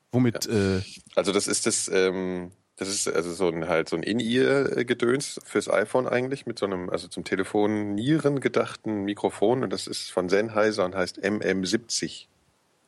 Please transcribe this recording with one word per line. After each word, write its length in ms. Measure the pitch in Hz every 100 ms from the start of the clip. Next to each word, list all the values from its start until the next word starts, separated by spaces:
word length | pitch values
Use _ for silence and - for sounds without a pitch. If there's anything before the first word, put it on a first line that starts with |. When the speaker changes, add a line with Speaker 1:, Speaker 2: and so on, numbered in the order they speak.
| _
Speaker 1:
Womit, 340 | 120 123 107 -
Speaker 2:
Ja. 300 | 110 98 95
Speaker 1:
äh, 40 | 98 - -
Speaker 2:
Also 180 | - 90
das 140 | 98 -
ist 180 | 104 113
das, 220 | - -
ähm, 580 | 95 92 92 92 90 90 - _ -
das 120 | 95
ist 200 | 101 -
also 240 | - 85
so 160 | 85 90
ein, 180 | 82 82
halt 200 | 80 80
so 80 | 82
ein 60 |
In-Ear-Gedöns 1400 | - 113 113 123 131 139 135 - 120 120 120 135 - -
fürs 260 | - 107 -
iPhone 360 | 90 107 131 127
eigentlich, 380 | 120 127 139 -
mit 120 | 110
so 80 | 101
einem, 240 | 92 90
also 180 | 92 90
zum 160 | -
Telefonieren 1160 | 85 95 95 107 104 107 104 101 123 156 143 143
gedachten 640 | 123 - 113 - 113 104
Mikrofon, 580 | 98 101 101 - 101 127
und 100 | 107
das 140 | 95 -
ist 240 | - -
von 180 | - 90
Sennheiser 560 | 98 113 110 107 107
und 100 | 90
heißt 280 | 95 90 -
M 160 | 95 104
M 240 | 90 95
siebzig. 640 | 92 110 - - 78 - - _ _ _ _ _